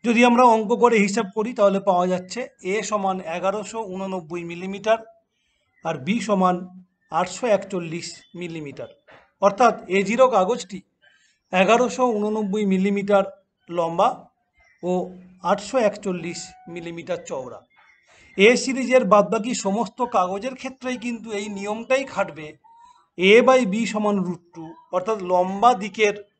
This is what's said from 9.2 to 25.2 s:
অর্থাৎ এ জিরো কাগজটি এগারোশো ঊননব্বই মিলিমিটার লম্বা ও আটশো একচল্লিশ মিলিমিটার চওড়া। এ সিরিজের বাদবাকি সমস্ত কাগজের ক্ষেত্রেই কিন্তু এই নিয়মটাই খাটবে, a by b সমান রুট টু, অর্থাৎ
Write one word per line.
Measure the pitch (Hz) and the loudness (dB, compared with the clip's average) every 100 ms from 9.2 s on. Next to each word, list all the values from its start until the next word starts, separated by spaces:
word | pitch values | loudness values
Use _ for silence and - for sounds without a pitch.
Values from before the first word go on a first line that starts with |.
| _ _ | _ _
অর্থাৎ | 196 196 240 190 - | 0 6 4 4 -2
এ | 190 | -2
জিরো | 190 233 262 | 0 4 4
কাগজটি | 220 185 240 - 180 _ _ _ _ _ _ _ | 4 0 -2 -6 -14 _ _ _ _ _ _ _
এগারোশো | 185 190 233 247 - 254 214 | 2 4 4 2 0 0 0
ঊননব্বই | 208 214 208 214 | -2 -2 -2 -2
মিলিমিটার | 202 185 196 202 196 202 196 - _ _ - | 0 0 0 -2 2 2 2 -8 _ _ -8
লম্বা | 175 165 170 226 254 - _ _ _ _ _ | -4 -2 2 0 0 -16 _ _ _ _ _
ও | 175 180 175 - - _ | -4 -2 -4 -12 -20 _
আটশো | 175 196 - 262 | -2 -2 0 0
একচল্লিশ | 214 196 196 180 170 160 - - - | 0 -2 -8 -6 -8 -10 -14 -20 -16
মিলিমিটার | 175 170 170 151 170 - | -14 -12 -12 -10 -10 -8
চওড়া। | 147 123 104 _ _ _ _ _ _ _ - | -10 -10 -18 _ _ _ _ _ _ _ 4
এ | 202 247 | 6 6
সিরিজের | 262 254 233 254 | 0 -4 2 2
বাদবাকি | 202 208 190 220 226 | 6 4 4 -2 -4
সমস্ত | 240 196 202 196 - 240 | -4 -4 -2 -4 -6 -2
কাগজের | 214 180 196 247 | 0 -2 -4 -8
ক্ষেত্রেই | 262 262 262 254 247 | -10 -14 -10 -8 -8
কিন্তু | 240 233 220 | -8 -10 -8
এই | 202 214 | -8 -8
নিয়মটাই | 196 202 226 233 262 | -8 -8 -8 -2 -2
খাটবে, | 269 190 196 151 156 - _ _ - _ _ - | -2 -4 -4 -6 -16 -18 _ _ -20 _ _ 0
a | 185 220 247 | 6 8 8
by | 262 | 4
b | 214 208 233 | 2 -2 -4
সমান | 214 208 202 180 | -2 0 0 -4
রুট | 170 _ | -8 _
টু, | 170 160 - _ | -18 -16 -18 _
অর্থাৎ | 180 185 220 | -4 -2 -6